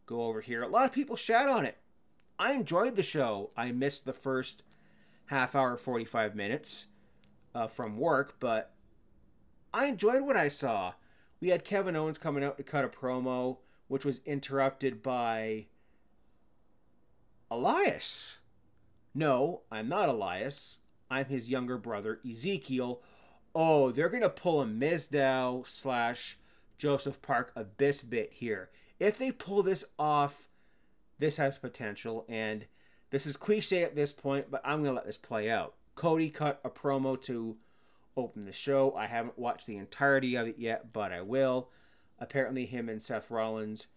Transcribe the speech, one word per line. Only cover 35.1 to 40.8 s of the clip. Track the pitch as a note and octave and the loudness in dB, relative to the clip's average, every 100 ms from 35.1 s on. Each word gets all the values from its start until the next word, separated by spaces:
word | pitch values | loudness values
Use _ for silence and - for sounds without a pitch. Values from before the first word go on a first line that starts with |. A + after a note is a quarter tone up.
| G#2+ | -10
play | - A2+ G#2+ | -6 -2 0
out. | A2+ D#2 - _ | 0 -2 -8 _
Cody | - E3 D#3+ D#3+ | -2 2 4 2
cut | - D3+ C#3 | 0 -2 -2
a | - | -6
promo | - C#3+ C#3 C3+ C3 | -4 0 0 0 -2
to | C3 B2 A2+ A2 - _ _ _ _ - | -4 -6 -6 -8 -16 _ _ _ _ -6
open | A#2+ - G2+ | -6 -6 -12
the | |
show. | - - C#3 C3+ - | -6 2 4 4 2
I | G#2 | -2
haven't | A#2 A#2 - | -4 -4 -4
watched | A#2+ - - | -4 -4 -6
the | G#2 | -10
entirety | G2+ - C#3 C#3 C3 | -10 2 4 4 4
of | B2 A#2 | 0 -2
it | A2+ | -4
yet, | A2+ A2+ | -4 -4